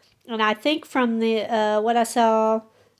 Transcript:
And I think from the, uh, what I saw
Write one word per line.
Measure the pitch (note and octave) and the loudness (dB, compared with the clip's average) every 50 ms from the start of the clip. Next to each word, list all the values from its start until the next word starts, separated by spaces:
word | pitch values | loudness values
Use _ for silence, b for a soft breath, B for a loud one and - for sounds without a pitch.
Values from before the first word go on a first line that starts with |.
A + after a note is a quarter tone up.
| b b b b b | b b b b b
And | - A#3 A3 | -8 -4 -2
I | A3 G#3+ G#3+ | 0 0 0
think | G#3+ - D4 D#4 D#4 - | 0 -2 -2 -2 -2 -4
from | - - C#4 B3+ A#3 A3+ A3+ | -6 -2 -2 0 0 0 0
the, | A3+ A3+ A3+ A3 | 0 0 0 -2
uh, | G3+ G#3+ A#3+ G#3+ G#3+ G#3+ G#3+ G#3+ | -2 -2 -2 0 0 0 0 0
what | G#3+ A3+ A#3 A#3 | 0 0 0 0
I | A3+ | 0
saw | A3+ - B3 A3+ A3+ A3 A3 A3 A3 A3 A3 A3+ b b b b b b b | 0 0 2 2 2 4 2 2 2 0 -2 -4 b b b b b b b